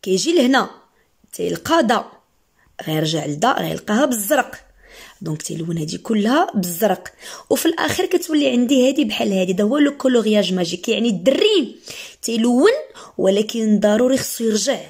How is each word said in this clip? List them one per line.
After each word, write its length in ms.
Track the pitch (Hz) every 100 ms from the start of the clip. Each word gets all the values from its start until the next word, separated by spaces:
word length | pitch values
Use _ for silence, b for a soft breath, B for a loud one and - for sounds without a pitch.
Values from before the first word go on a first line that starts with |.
كيجي 320 | - 185 220
لهنا 360 | 339 247 269 202 - _ _ _ _ _
تيلقى 500 | - 175 170 - 330
دا، 220 | 240 233 - - _ _ _ _ _ _ -
غيرجع 380 | 156 156 160 147
لدا 260 | 147 226
غيلقاها 540 | - 160 160 - 208 285
بالزرق، 500 | 240 202 294 - - - _ B B B B
دونك 200 | 160 156
تيلون 360 | - 160 165 165
هادي 200 | 156 -
كلها 540 | - 220 208 277 381 220
بالزرق. 580 | 180 175 214 185 - B B B B
وفي 160 | 254 330
الاخر 400 | 330 302 - 370
كتولي 440 | 359 339 311 277
عندي 400 | 247 240 269 247
هادي 160 | 269 240
بحال 280 | - 233
هادي، 200 | 190 185
دا 100 | 185
هو 140 | 208 285
لو 200 | 285 285
كولورياج 560 | 262 247 214 214 180
ماجيك. 360 | 185 170 180 -
يعني 200 | 208 233
الدري 680 | 185 180 339 415 403 226 - B B B B
تيلون، 500 | - 226 233 247 359 554 - B B -
ولكن 640 | 190 196 214 233 220 208
ضروري 380 | 208 214 254 262
خصو 260 | - -
يرجع 360 | 226 214 226 233 -